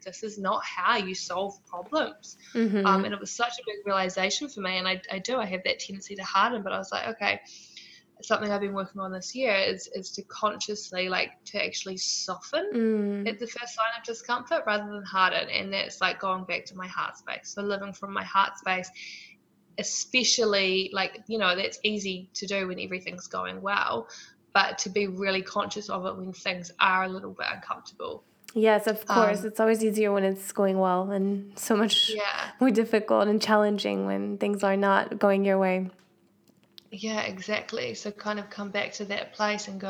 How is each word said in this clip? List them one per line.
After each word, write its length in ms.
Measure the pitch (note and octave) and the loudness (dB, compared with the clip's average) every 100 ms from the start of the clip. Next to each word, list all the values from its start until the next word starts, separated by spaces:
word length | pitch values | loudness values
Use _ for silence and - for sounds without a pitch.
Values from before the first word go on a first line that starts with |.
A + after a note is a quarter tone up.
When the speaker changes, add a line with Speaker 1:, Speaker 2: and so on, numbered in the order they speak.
| F#3+ | -14
Speaker 1:
this 180 | F3+ | -10
is 160 | A3 G3+ | -10 -4
not 260 | F#3+ G#3+ - | -2 -2 -2
how 320 | F#3 F#3 A#3 | -2 2 2
you 180 | F#3 F#3 | 2 -4
solve 400 | - F3+ G3 - _ | -4 -4 -4 -6 _
problems." 680 | F3 F3+ D#4 C4+ - - - - A#3+ | -12 -4 0 0 -4 -18 -20 -6 0
Speaker 2:
Mm-hmm. 240 | A3+ G3+ G3 | 2 4 6
Speaker 1:
Um, 200 | G3 G3 | 4 2
and 100 | G3+ | -4
it 60 | |
was 120 | G3+ - | -8 -4
such 180 | A#3+ A#3+ | -4 -2
a 40 | A3 | -8
big 200 | G#3 G3+ | -8 -2
realization 640 | G3 F#3 F#3 F#3+ G#3 D4 | 0 0 0 0 0 -4
for 120 | A3 | -6
me. 160 | F#3 F#3 | -4 -2
And 100 | F#3 | 0
I, 140 | F#3 - | -2 -4
I 60 | G3 | -6
do, 180 | F#3 B3+ | -2 -2
I 80 | G#3 | -2
have 160 | F#3 F#3 | -2 -2
that 160 | - | -2
tendency 360 | - G3 - G3+ | -4 -12 -12 -10
to 80 | F#3 | -2
harden, 380 | G3 A3 A#3 | 2 2 2
but 100 | F#3+ | -2
I 60 | F#3+ | -4
was 140 | F#3+ | -4
like, 160 | G3+ - | -4 -4
Okay, 320 | A3 G3+ G3+ - - - - - - _ _ | -2 0 0 -4 -20 -20 -20 -20 -20 _ _
something 280 | - G#3 G#3 | 0 0 2
I've 100 | G3+ | 0
been 140 | G3+ G3 | -2 -4
working 260 | F#3+ G3+ | -6 -6
on 120 | F#3+ | -8
this 220 | F#3 F3+ B3+ | -6 -8 -2
year 200 | C4 G3 | 2 4
is, 340 | G3 F#3+ - G3+ | 2 0 -6 -10
is 160 | F#3 | -8
to 100 | - | -10
consciously, 840 | - - G#3+ - - G#3 - F#3 F#3 | -10 -2 -2 -2 -4 -6 -6 -4 0
like, 240 | F#3 F#3+ - - | 0 -2 -6 -10
to 180 | G3+ F#3 | -4 -4
actually 320 | - F#3+ F#3 | -4 -8 -6
soften 760 | - - - F#3 - D4+ G4+ B3 | -4 -4 -4 -8 -4 -2 0 2
Speaker 2:
Mm. 540 | A3+ G#3+ G3+ G3+ G3+ | 2 2 0 0 -2
Speaker 1:
at 100 | G#3 | -4
the 80 | A#3 | -6
first 280 | A#3 A#3+ - | -8 -10 0
sign 180 | A3 A#3 | 0 0
of 60 | A#3 | -6
discomfort 580 | A3+ - B3 - E4 A3 | -10 -4 -4 0 -2 2
rather 240 | G#3 G#3 | 0 -2
than 120 | G#3 F#3+ | -8 -4
harden. 440 | F#3+ F#3 - - | 2 4 4 0
And 220 | - G3 | -4 -4
that's, 280 | G3 - - | -4 -6 -2
like, 180 | F#3 - | -2 0
going 240 | G3 F#3 F#3 | -2 -4 -2
back 200 | E3+ - | -6 -6
to 100 | F#3+ | -12
my 100 | F#3 | -10
heart 300 | F3+ - - | -6 -6 -8
space. 320 | - - - - | -10 -10 -8 -8
So 80 | |
living 300 | G3+ G3 G3+ | -4 -4 -6
from 200 | F#3 G3 | -10 -8
my 120 | G3 F#3+ | -6 0
heart 320 | G3 G3 - | 2 2 0
space, 320 | F#3+ F#3 F3+ - - - - - _ _ _ - | -2 -2 -4 -12 -14 -16 -18 -20 _ _ _ -8
especially, 1120 | G3+ - - B3+ A3+ - G#3+ G3+ F#3+ F#3+ F#3+ | -4 -4 0 2 4 4 4 4 4 2 0
like, 300 | G3 F#3 - - | -2 -2 -4 -6
you 120 | A3 | 0
know, 180 | F#3+ F3+ | 2 2
that's 220 | G3 - | 0 -2
easy 460 | G#3+ G#3+ G3+ F#3 F#3 - | -2 0 -2 -6 -8 -10
to 120 | F#3+ | -4
do 220 | G3 F#3 | -2 -2
when 100 | F3+ | -4
everything's 480 | F#3+ F#3 F3 F3+ - | -6 -8 -8 -12 -8
going 340 | F#3 F#3 F#3+ | -6 -6 -4
well, 460 | F#3+ G3 - - A3+ - - _ _ | 0 2 2 -2 -6 -14 -18 _ _
but 260 | G3+ F#3+ - | 2 2 0
to 120 | G3 | -2
be 160 | F#3+ G3+ | 0 0
really 360 | F#3 G3 F#3+ | 0 0 0
conscious 460 | F#3+ G#3 G3+ G#3 G#3 | -2 -2 -2 -4 -6
of 160 | F#3 F#3 | -4 -4
it 100 | F#3+ | -6
when 160 | F#3 | -10
things 380 | F#3 G3+ F#3 F3 - | -6 -6 -6 -8 2
are 240 | G3 F#3 F#3+ | 4 4 0
a 40 | |
little 240 | F#3 G3 | -4 -10
bit 140 | F#3+ - | -6 -6
uncomfortable. 720 | - - - - - - - - _ - | -6 -6 -8 -10 -10 -10 -10 -14 _ -6
Speaker 2:
Yes, 360 | A3+ A3 G#3+ A3 | 4 6 6 4
of 180 | G#3+ - | -2 2
course. 340 | G#3 G#3+ G#3 | 4 6 4
Speaker 1:
Um, 60 | A3 | -2
Speaker 2:
It's 140 | G#3 | 2
always 240 | A3 A3 A3 | 4 6 4
easier 280 | G#3 G#3+ | 2 2
when 120 | G3+ F#3+ | 4 2
it's 260 | F#3+ - | 0 -4
going 280 | - G3 F#3+ | 2 2 4
well 320 | F#3 F3+ F#3+ | 4 2 0
and 440 | G3+ G3 G3+ G3+ - | 0 0 0 -4 -10
so 200 | - G#3+ | 0 2
much 340 | G#3+ G3 - | 4 6 4
Speaker 1:
Yeah. 400 | G#3+ G3+ - - - | 2 -2 -2 -4 2
Speaker 2:
more 100 | C4 | 4
difficult 580 | G#3 A3+ G#3+ G#3+ A3 G#3 | 6 4 2 4 4 6
and 120 | G#3+ | 4
challenging 640 | G#3+ G#3+ G#3 G#3 - G3 G3 | 6 6 6 2 0 0 0
when 320 | G3 G3+ G3+ | 0 -2 -2
things 260 | G#3 G3+ G3+ | 0 2 2
are 120 | G3 | 4
not 440 | G3 G3 - G#3+ | 6 4 4 2
going 240 | G3+ G3 G3 | 4 6 4
your 140 | F#3+ | 4
way. 300 | F#3+ F#3 F#3 - _ _ _ _ _ _ _ - - | 4 2 -2 -8 _ _ _ _ _ _ _ -20 -18
Speaker 1:
Yeah, 300 | G3 A3 G#3+ | -10 -4 -2
exactly. 720 | G#3+ F#3+ G3+ G#3+ - A3+ B3 G#3+ | -2 -4 -2 -2 -2 -4 -4 -6
So 160 | G#3 | -8
kind 300 | G#3 G#3 G#3 | -8 -4 -4
of 100 | G3 | -6
come 200 | - G3+ | -10 -4
back 200 | G3+ - - | -2 -2 -6
to 100 | G3+ | -6
that 280 | G3+ - - | -4 -6 -2
place 340 | G#3 G#3 G#3 | 0 0 -4
and 120 | G3 | -8
go, 80 | G3 | -6